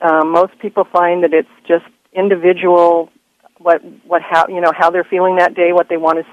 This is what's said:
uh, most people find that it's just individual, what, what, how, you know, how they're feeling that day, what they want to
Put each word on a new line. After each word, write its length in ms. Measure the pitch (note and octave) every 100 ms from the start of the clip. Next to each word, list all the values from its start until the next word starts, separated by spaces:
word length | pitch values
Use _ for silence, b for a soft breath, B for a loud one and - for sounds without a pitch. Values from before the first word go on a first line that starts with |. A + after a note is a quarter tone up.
uh, 220 | E3+ D#3+ D#3+
most 320 | E3 F#3+ _
people 260 | G#3 G#3 F#3
find 380 | F3+ F3 F3+
that 100 | E3+
it's 160 | D#3+ - _ -
just 180 | E3 - _ _
individual, 960 | F#3 G3 F#3 F3 F3 F3+ F3 E3+ E3+ E3 _ _ _ _ _
what, 220 | E3+ E3 - - -
what, 160 | E3+
how, 240 | - E3 E3
you 140 | F#3
know, 100 | E3+ D#3+
how 140 | E3+
they're 140 | F3+
feeling 320 | F3 F#3 F#3 F3+
that 180 | F3+
day, 180 | - F3
what 160 | F3 E3+
they 80 | E3
want 200 | D#3+ E3
to 80 | D#3+